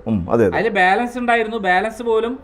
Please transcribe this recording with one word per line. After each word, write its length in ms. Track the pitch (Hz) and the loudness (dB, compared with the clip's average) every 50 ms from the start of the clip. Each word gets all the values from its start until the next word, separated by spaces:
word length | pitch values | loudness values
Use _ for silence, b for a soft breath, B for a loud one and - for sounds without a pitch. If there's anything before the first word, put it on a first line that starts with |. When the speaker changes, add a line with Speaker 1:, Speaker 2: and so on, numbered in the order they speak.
| 101 110 | -4 -2
Speaker 1:
ഉം, 100 | 113 101 82 - - | -2 -2 -2 0 2
അതെ, 100 | 120 110 | 4 4
അതെ. 100 | 95 - 147 | 4 2 0
Speaker 2:
അതിൽ 140 | 190 226 208 196 185 | -2 0 2 2 4
ബാലൻസ് 360 | 185 190 214 240 240 240 254 240 | 4 4 2 0 -4 -6 -6 -2
ഉണ്ടായിരുന്നു, 360 | 233 233 233 226 220 226 226 196 185 | 0 0 0 0 -2 -4 -4 0 0
ബാലൻസ് 320 | 180 185 202 220 226 - 240 | 0 2 0 -2 -6 -6 -2
പോലും 360 | 233 220 220 220 240 254 254 | 0 0 0 0 -2 -6 -8